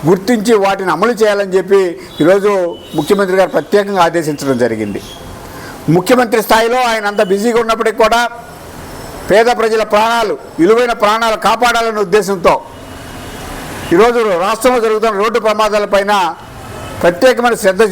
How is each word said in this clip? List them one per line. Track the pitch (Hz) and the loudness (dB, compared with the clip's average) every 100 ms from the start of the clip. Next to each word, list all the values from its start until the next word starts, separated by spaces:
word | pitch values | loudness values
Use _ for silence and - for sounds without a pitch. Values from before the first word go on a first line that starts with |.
| 147 | 2
గుర్తించి | 185 190 240 202 220 196 | 2 2 0 2 2 2
వాటిని | 196 190 160 | 0 -2 0
అమలు | 220 214 | 0 2
చేయాలని | 214 202 196 190 | 2 2 0 -2
చెప్పి | 185 196 185 165 - - | 2 2 2 -4 -14 0
ఈరోజు | 156 196 202 196 175 - - 156 | 4 4 2 0 -2 -6 -8 -6
ముఖ్యమంత్రి | 147 202 196 185 | 0 0 2 2
గారు | 180 175 | 2 0
ప్రత్యేకంగా | 147 208 196 196 170 | 0 0 0 0 0
ఆదేశించడం | 165 156 143 139 123 120 | 0 -4 -4 -2 0 0
జరిగింది. | 110 107 98 - - - - - - - - - | -2 -4 -6 -10 -16 -16 -16 -16 -16 -16 -8 0
ముఖ్యమంత్రి | 170 175 254 240 226 202 | 0 2 2 2 0 2
స్థాయిలో | 220 226 254 240 | 2 2 0 0
ఆయన | 220 208 | 0 -2
అంత | 208 202 | -2 0
బిజీగా | 202 233 233 | 0 2 0
ఉన్నప్పటికీ | 220 220 220 214 | 0 0 -2 2
కూడా | 214 233 240 - - - - - - - - - - | 2 2 0 -6 -18 -18 -18 -16 -16 -16 -16 -14 2
పేద | 202 233 220 | 4 4 2
ప్రజల | 220 220 214 | 0 0 2
ప్రాణాలు, | 208 226 233 214 147 - - | 2 2 0 0 -4 -8 0
విలువైన | 175 226 240 220 | 4 4 2 2
ప్రాణాలు | 208 220 226 214 196 | 2 2 0 0 0
కాపాడాలనే | 226 240 233 226 214 196 | 2 2 2 -2 -2 0
ఉద్దేశంతో | 214 190 196 185 147 - - - - - - - - - - - - - | 2 0 0 2 2 -2 -18 -18 -16 -16 -14 -14 -14 -12 -12 -12 -12 0
ఈరోజు | 175 233 240 214 170 | 2 4 2 0 0
రాష్ట్రంలో | 190 220 262 247 | 0 0 0 2
జరుగుతున్న | 220 214 226 196 | 0 0 0 0
రోడ్డు | 214 226 214 | -2 0 -2
ప్రమాదాలపైన | 214 214 208 202 196 202 202 170 165 - - - - - - | 0 0 0 0 0 0 0 -2 -6 -16 -18 -16 -14 -14 0
ప్రత్యేకమైన | 170 170 254 233 240 220 | 0 4 2 4 0 2
శ్రద్ధ | 196 185 214 | 0 2 2